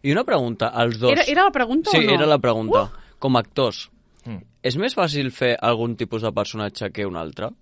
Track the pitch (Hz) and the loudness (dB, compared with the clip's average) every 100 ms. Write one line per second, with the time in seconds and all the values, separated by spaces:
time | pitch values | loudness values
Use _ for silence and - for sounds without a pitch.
0 | 139 165 254 190 123 117 113 117 117 110 | 0 0 2 0 0 -2 -2 0 0 2
1 | 123 302 285 294 302 277 226 277 370 381 | 2 4 2 4 2 2 0 0 2 2
2 | - - 151 147 123 113 110 494 101 - | 4 2 4 4 2 0 2 0 0 -8
3 | - _ 135 127 - - 123 - - _ | -20 _ 2 2 0 -2 -2 -2 -16 _
4 | _ _ 117 101 - _ 127 127 233 240 | _ _ -14 -14 -16 _ -4 -2 -2 0
5 | 175 143 131 - 123 120 117 117 117 113 | 0 0 -4 -2 0 2 0 0 -2 -4
6 | 110 113 110 101 101 110 104 - 101 - | -6 -4 -2 -2 -4 -4 -8 -6 -8 -4
7 | 101 85 82 69 110 226 | -6 -6 -10 -8 -10 -12